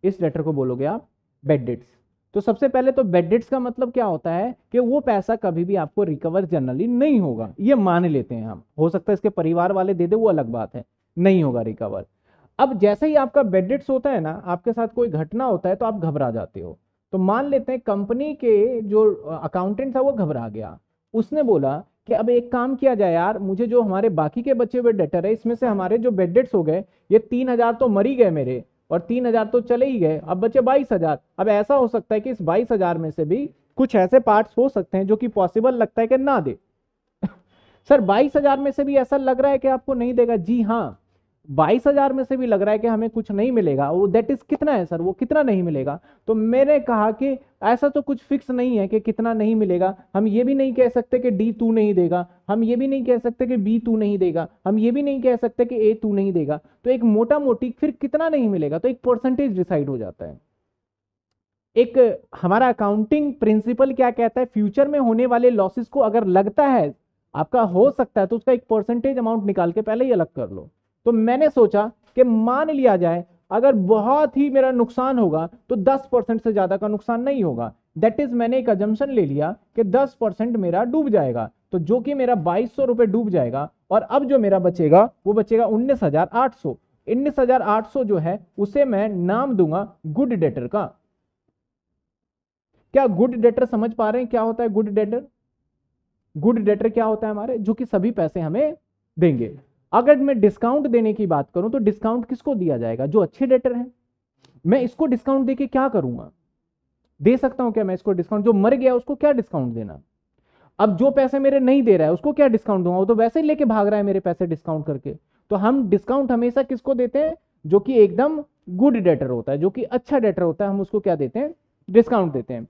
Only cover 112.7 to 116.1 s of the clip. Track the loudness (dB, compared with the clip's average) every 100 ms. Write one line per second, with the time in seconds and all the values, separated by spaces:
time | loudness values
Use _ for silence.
112.7 | 0 0 0 0 2 2 2 0 2 2
113.7 | 2 2 0 0 0 -2 -2 -2 -4 -4
114.7 | -6 -4 -6 -8 -14 _ _ _ 0 2
115.7 | 0 2 0 0